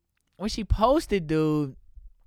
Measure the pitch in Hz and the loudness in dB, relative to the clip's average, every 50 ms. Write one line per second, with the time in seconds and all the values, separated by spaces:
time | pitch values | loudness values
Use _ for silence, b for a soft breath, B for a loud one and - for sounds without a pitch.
0 | _ _ _ _ _ _ _ - 185 220 - 233 202 - - - 220 247 285 330 | _ _ _ _ _ _ _ -10 -8 -8 -6 -4 -2 -2 0 2 4 4 4 2
1 | - - 208 196 156 151 156 156 156 156 151 151 147 135 - - - - - - | 2 0 -2 -2 0 0 0 2 2 2 0 0 -2 -4 -6 -12 -20 -20 -20 -20
2 | - - - _ _ | -20 -20 -20 _ _